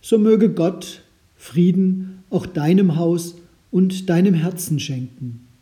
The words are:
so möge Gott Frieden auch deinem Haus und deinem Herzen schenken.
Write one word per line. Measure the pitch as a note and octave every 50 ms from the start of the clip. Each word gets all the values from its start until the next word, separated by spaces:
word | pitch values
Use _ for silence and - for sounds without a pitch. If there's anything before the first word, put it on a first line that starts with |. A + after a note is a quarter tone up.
so | _ - A3+ A3
möge | G#3+ A3 A3 G3+ G#3+ G#3
Gott | - - D#3+ F3+ F#3+ - - - - - _ _ _ _ _ _ _
Frieden | _ - - - D#3 F3 F#3 F3 F#3+ F#3+ F#3 F#3 F#3 - - - - - _
auch | - F3+ -
deinem | - - D#3 D3 D3+ F#3 F#3+ G3+ F3+ D3+
Haus | D#3+ E3+ E3 E3+ F3 E3+ - - - - _ _ _ _ _
und | - F3+ F#3+ F#3 F#3 - - -
deinem | E3+ E3+ F#3 G#3 F#3
Herzen | D#3+ D#3 F3+ F#3+ E3+ - - D#3 C#3
schenken. | A2 - C3+ B2+ B2+ B2 - - C3+ A#2+ A#2 A#2 - _ _ _